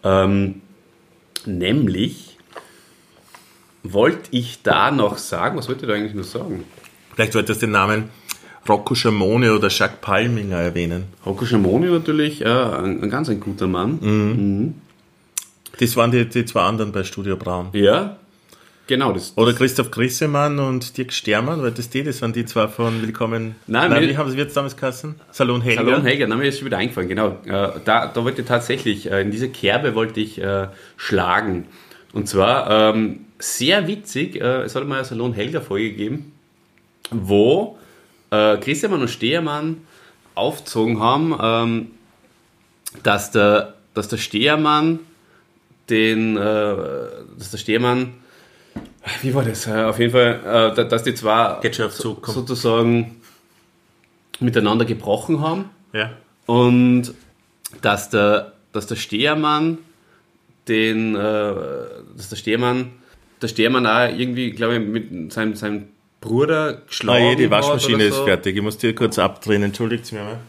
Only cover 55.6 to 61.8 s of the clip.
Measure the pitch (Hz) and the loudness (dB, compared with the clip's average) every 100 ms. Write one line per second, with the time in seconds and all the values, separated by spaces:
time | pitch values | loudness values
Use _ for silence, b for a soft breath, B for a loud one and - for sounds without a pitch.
55.6 | 190 _ _ 107 110 - _ _ - 120 | -8 _ _ -6 -6 -10 _ _ 0 4
56.6 | 123 123 123 123 120 - _ _ _ _ | 6 6 4 2 0 -14 _ _ _ _
57.6 | - - 123 104 - 110 101 104 - _ | -18 -2 0 0 0 2 4 2 -2 _
58.6 | _ 107 104 110 - 107 143 151 151 151 | _ -10 -8 -10 -6 -2 0 0 0 0
59.6 | 160 165 b b b b b _ _ _ | 0 -2 b b b b b _ _ _
60.6 | - 110 110 110 110 104 104 107 104 92 | 0 2 2 0 0 0 0 0 -2 -4
61.6 | 71 69 | -6 -8